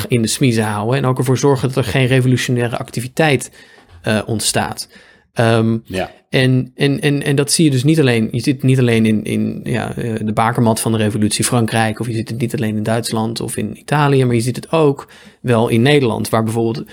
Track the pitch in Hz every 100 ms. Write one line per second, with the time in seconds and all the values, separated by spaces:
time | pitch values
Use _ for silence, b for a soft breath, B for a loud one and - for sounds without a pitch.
0 | 104 123 110 - 131 113 107 104 107 135
1 | 131 127 131 127 143 135 135 135 120 139
2 | 127 131 127 123 - 123 120 117 - -
3 | 123 - 160 131 - B B B B B
4 | - 110 - 110 - 110 76 - - B
5 | B B B - 117 117 113 113 - 92
6 | 87 - _ 139 131 127 127 - 139 139
7 | 147 143 - 139 139 - 160 131 131 160
8 | 131 117 113 120 117 131 131 131 120 113
9 | 110 110 - 110 107 - - 123 104 -
10 | 117 110 107 110 113 120 117 113 120 110
11 | 107 110 104 - 113 123 113 113 110 107
12 | 110 110 - 117 120 117 110 107 107 113
13 | 113 110 110 113 117 120 107 - - 147
14 | 147 139 127 120 120 120 - 160 151 139
15 | - B B B 123 113 120 120 120 147
16 | 127 107 110 113 110 113 113 110 -